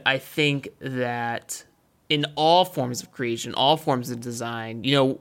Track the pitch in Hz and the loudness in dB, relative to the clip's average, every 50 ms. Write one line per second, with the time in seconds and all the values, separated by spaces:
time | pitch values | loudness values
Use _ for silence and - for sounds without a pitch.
0 | - 139 135 135 - - - 165 151 147 139 139 - - - _ - 135 131 127 | 2 0 0 0 -2 -4 0 2 2 2 2 0 -4 -8 -12 _ -10 -6 -4 -2
1 | 123 120 120 120 117 117 120 - - - - - - _ _ _ _ _ _ _ | -2 -2 -2 -2 -2 -4 -4 -6 -6 -10 -12 -12 -14 _ _ _ _ _ _ _
2 | _ - 156 147 147 147 - 147 156 160 170 180 185 180 175 151 127 123 120 117 | _ -6 -4 -4 -4 -4 -2 0 4 6 6 6 4 2 0 -4 -4 -4 -4 -6
3 | - - _ - 127 117 117 113 - 120 - - 131 139 156 151 - 151 135 123 | -10 -10 _ -6 -4 -4 -4 -4 -6 -6 -2 2 4 4 4 4 2 0 0 0
4 | 120 127 123 117 120 123 117 117 120 117 117 117 113 113 113 117 104 131 143 139 | 0 -4 -6 -8 -8 -8 -8 -6 -6 -6 -6 -6 -6 -8 -8 -4 0 4 4 6
5 | 135 131 131 - | 6 4 2 -2